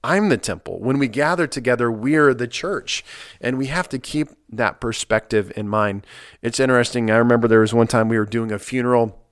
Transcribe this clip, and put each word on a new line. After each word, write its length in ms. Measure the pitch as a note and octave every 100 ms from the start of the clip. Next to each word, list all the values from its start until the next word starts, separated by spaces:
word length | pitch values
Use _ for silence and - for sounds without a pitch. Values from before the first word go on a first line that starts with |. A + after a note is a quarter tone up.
| -
I'm 220 | F#3 G#3
the 80 | A#2
temple. 420 | - F2+ - F2
When 200 | A2+ C#3
we 100 | C3+
gather 380 | A2+ D3 F3 D3+
together, 440 | - B2 A#2+ A#2+
we're 420 | A2 B2 D#3 D3
the 140 | A#2+ A#2+
church. 560 | - F3+ F#3+ - - - - - -
And 160 | A#2 C3
we 100 | C3+
have 220 | E3 F3+
to 100 | C3
keep 300 | - D3+ D3 _ _
that 300 | A2+ A2 -
perspective 720 | A#2 A2 - A2 - G#2+ G2 -
in 120 | G#2
mind. 400 | G#2+ G#2 G2 - - - _
It's 180 | A#2+ A#2
interesting. 520 | C3 B2+ A#2 B2 A2+
I 60 | A2+
remember 300 | A#2+ A#2+ A#2
there 120 | A2
was 140 | A2
one 140 | A#2 A#2
time 200 | A#2 A2
we 100 | A2+
were 80 | G#2
doing 260 | A#2 A2+
a 80 | G#2
funeral 600 | - B2+ B2 B2 A2+ G2 _